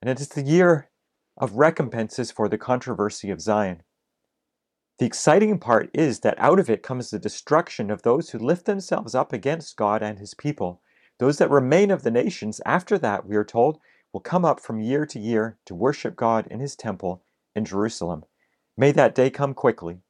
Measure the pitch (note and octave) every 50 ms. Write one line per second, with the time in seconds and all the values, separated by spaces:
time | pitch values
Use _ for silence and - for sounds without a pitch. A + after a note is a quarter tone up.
0 | - A#2+ C3 B2 C#3+ - - D3 C#3 C3+ D#3 F3 F#3 F3+ E3+ D3+ - _ _ _
1 | _ _ _ _ _ _ _ - - A#2+ G2+ A2 D3 D#3+ - - D#3+ B2 A#2 A2+
2 | A2 G#2+ - - B2 A2 - - A2 G#2 G#2+ G#2+ - - B2+ B2 A#2+ B2+ A#2+ F2+
3 | G#2 G#2 - - - G2 G2 D#2+ E2 G2+ G#2+ G#2+ G#2 F#2+ F2+ F2 _ _ _ _
4 | _ _ _ _ _ _ _ _ _ _ _ _ _ _ _ _ _ _ _ _
5 | B2+ A#2 - - - D#3 D3+ F#3+ G#3+ G#3+ G#3+ E3+ - A#2 A#2+ A2 - - _ -
6 | D#3+ D3 A2 - - A2 - - - C3 E3+ G3 F3+ A#2+ A2+ G2 - - C3 B2+
7 | A#2+ - - G#2 F2 G#2 - - - - D3 D#3 E3+ - - - A#2+ G2+ G#2 G2
8 | _ A#2 A#2+ D3 E3 - - A#2 G#2+ B2 E3+ F3 _ - G3+ G3 F#3 - - -
9 | - A2+ G#2+ B2+ C3 - - A#2 F2+ C#3 D3 E3 D#3 - - - A2 G2+ G#2 A2
10 | G#2+ G#2+ G#2+ F#2+ G2+ G2+ - _ - D3 D3 - G2+ F2+ F2+ _ _ _ _ _
11 | _ _ _ _ A#2+ C3 D3 - F3 - C#3 C#3+ B2+ B2+ C#3+ F3 G3+ G3+ G3 D3
12 | - - A#2 A#2 - A3 F3 - - G#2+ - - - - C3 F3+ F3+ - G#3+ F#3+
13 | C#3+ A2+ G2+ G2 - F#2 G#2 G#2+ G#2 - - A#2 A#2 D3 D#3 _ _ _ _ _
14 | _ _ _ - _ - - F3+ F3 D#3+ C#3 - - - A#2+ A2 G#2+ A2+ C3 C#3+
15 | D3+ D3 - B2+ G#2 A2 A#2 A2 G#2+ A2+ A2 _ _ - F#2+ E2+ G2+ C3 - -
16 | - A#2+ - - B2 A#2 A2+ A2 G#2+ - - G#2+ C3+ C#3+ - _ - A2+ G2 F2+
17 | - F#2 F#2 F#2 _ _ _ _ _ _ _ G#2+ A2 G#2 F#2+ G2 G2+ A#2 A2+ -
18 | E2+ E2+ F2 D#2 D#2 _ _ _ _ _ _ _ _ _ _ - C3+ C#3+ D3 -
19 | D#3 - - - B3+ C3+ C3 - C#3+ C#3 C3+ - - B2+ A2 - - E2+ F2 F2+
20 | _ _